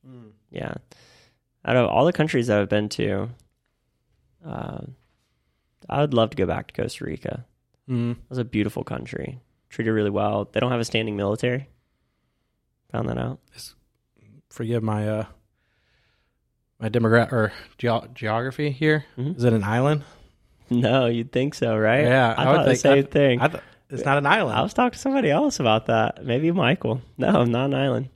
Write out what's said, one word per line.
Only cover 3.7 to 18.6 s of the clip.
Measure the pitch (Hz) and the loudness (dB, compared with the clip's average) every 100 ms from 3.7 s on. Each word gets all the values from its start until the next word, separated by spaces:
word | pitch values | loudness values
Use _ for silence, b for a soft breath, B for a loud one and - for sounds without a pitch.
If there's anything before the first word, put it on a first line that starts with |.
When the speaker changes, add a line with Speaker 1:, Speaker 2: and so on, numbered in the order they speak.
| _ _ _ _ _ _ _ 165 | _ _ _ _ _ _ _ -14
Speaker 2:
uh, | - - - - 131 _ _ _ _ _ _ _ _ - | -10 -10 -12 -14 -18 _ _ _ _ _ _ _ _ -6
I | 135 | -2
would | 147 | 0
love | 123 113 | 2 0
to | - | 0
go | 92 | -2
back | 85 - | -2 -8
to | - | -8
Costa | - - 80 | -8 -6 -10
Rica. | 80 - - 123 _ _ _ - | -8 -10 -10 -14 _ _ _ -6
Speaker 1:
Mm. | 127 117 | -4 -4
Speaker 2:
It | 120 - | -6 -10
was | 127 | -8
a | |
beautiful | 120 107 104 - | -4 -2 -2 -4
country. | - - - - - 127 _ _ _ | -8 -10 -8 -10 -10 -12 _ _ _
Treated | - 113 | -6 -2
really | 110 104 | 0 0
well. | 104 104 104 101 | 0 -2 -2 -4
They | 104 | -2
don't | 123 | -2
have | 123 | -2
a | 113 | -4
standing | 117 113 104 | -8 -8 -4
military. | 101 107 123 123 135 _ _ _ _ _ _ _ _ _ _ _ _ | -4 -2 -4 -6 -10 _ _ _ _ _ _ _ _ _ _ _ _
Found | 113 117 | -6 -4
that | 120 | -4
out. | 120 - _ | -6 -8 _
Speaker 1:
It's, | - - _ _ _ _ _ 104 104 _ | -20 -20 _ _ _ _ _ _ -20 _
forgive | - 113 117 | -10 -4 -2
my, | 110 107 107 | -2 -2 -2
uh, | 107 110 - _ _ _ _ _ _ _ _ _ _ _ _ _ _ | -4 -8 -14 _ _ _ _ _ _ _ _ _ _ _ _ _ _
my | 110 | 0
demogra-, | 117 113 117 113 | 2 4 4 4
or | 123 107 B B _ | 2 0 B B _
geo-, | 117 113 - | -2 -2 -4
geography | 123 110 110 127 131 | -10 -4 -4 -4 -4